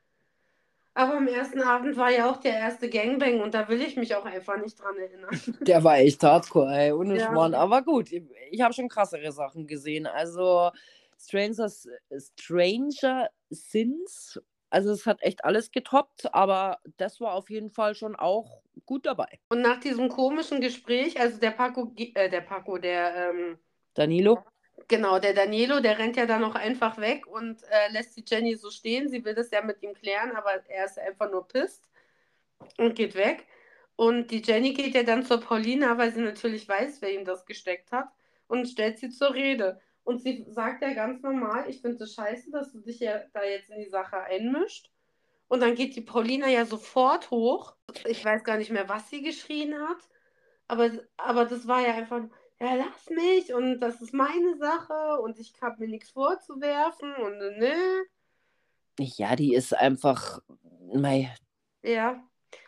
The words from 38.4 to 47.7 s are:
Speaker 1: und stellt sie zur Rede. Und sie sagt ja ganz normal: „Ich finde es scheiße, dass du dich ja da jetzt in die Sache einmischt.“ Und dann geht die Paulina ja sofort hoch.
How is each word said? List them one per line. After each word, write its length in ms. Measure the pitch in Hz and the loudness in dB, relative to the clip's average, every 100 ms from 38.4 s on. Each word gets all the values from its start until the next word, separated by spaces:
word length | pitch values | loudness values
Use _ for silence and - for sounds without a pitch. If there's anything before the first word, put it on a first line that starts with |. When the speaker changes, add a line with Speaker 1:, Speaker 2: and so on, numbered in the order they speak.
| - | -6
Speaker 1:
und 200 | 240 247 | -4 -4
stellt 320 | - 220 220 | -2 -2 -2
sie 100 | 247 | -10
zur 240 | - 277 | -2 0
Rede. 480 | 262 277 247 185 190 _ _ | 2 0 0 -2 -4 _ _
Und 180 | - 247 | -6 -4
sie 240 | 262 - - | -4 -6 -8
sagt 320 | 233 226 262 | -6 -6 -4
ja 100 | 277 | -4
ganz 280 | 226 226 254 | -4 -4 -6
normal: 460 | 269 262 220 240 285 | -4 -4 -2 -4 -6
„Ich 120 | 262 | -8
finde 220 | 240 240 214 | -8 -8 -10
es 80 | - | -8
scheiße, 360 | 208 240 285 | -8 -8 -8
dass 200 | 294 277 | -10 -10
du 80 | 220 | -12
dich 180 | 220 233 | -16 -8
ja 200 | 226 208 - | -4 -4 -8
da 100 | 208 | -6
jetzt 280 | 196 196 - | -6 -6 -10
in 80 | 214 | -14
die 80 | 202 | -8
Sache 280 | 190 190 190 | -6 -6 -8
einmischt.“ 680 | 190 190 233 285 440 - - _ _ _ _ _ - | -6 -4 -2 -2 -4 -6 -20 _ _ _ _ _ -4
Und 120 | 247 | 2
dann 140 | 240 240 | 2 2
geht 200 | 269 240 | -2 -6
die 60 | |
Paulina 460 | 226 240 226 269 269 | -6 -2 0 0 2
ja 160 | 247 220 | 2 0
sofort 640 | 214 - 262 254 330 - | -4 -4 2 4 2 0
hoch. 440 | 233 226 349 - | 0 2 0 -4